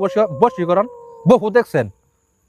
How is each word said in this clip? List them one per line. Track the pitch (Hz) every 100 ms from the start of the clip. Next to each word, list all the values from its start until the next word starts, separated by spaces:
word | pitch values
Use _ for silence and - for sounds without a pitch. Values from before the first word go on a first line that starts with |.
বশী-, | 190 208 214 135
বশীকরণ | 240 214 170 180 233 - - - 170
বহু | 240 214 233
দেখছেন। | 220 147 107 - _ _ _ _